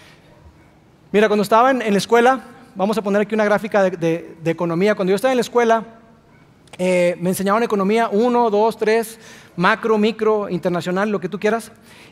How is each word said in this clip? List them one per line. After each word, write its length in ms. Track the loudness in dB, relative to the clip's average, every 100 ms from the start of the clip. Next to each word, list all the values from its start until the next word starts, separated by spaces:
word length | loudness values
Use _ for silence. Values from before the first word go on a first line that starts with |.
| -20 -20 -20 -20 -20 -20 -20 _ _ _ _
Mira, 160 | 2 2
cuando 160 | 2
estaba 280 | 2 4 4
en, 100 | 2
en 100 | 0
la 60 | 0
escuela, 440 | 2 4 4 2 -4 -20 -16 -6
vamos 220 | -4 -2
a 40 |
poner 200 | -2 -2
aquí 140 | -2 0
una 100 | 0
gráfica 380 | 0 0 0
de, 80 | 0
de, 460 | 0 -2 -2 -6 -8
de 100 | -6
economía. 440 | -4 -2 0 0 0
Cuando 140 | 0
yo 40 | 0
estaba 180 | 0
en 40 | 0
la 40 |
escuela, 420 | -2 0 2 2 -2 -16 -20 -20 _ -20 _ _ _ -6
eh, 400 | -2 2 0 0
me 100 | -4
enseñaban 340 | -2 0 0
economía 440 | 0 0 0 0 0
uno, 400 | 0 0 2 0
dos, 280 | 2 0 0
tres, 420 | 0 0 -2 -10 -20 -20 -14 -2
macro, 400 | 0 0 0 0
micro, 520 | 0 0 0 0 -2
internacional, 600 | -4 -2 -4 -4 -2 -2
lo 100 | -4
que 80 | -6
tú 100 | -4
quieras. 340 | -2 -2 -6 -20 -20 -20 -12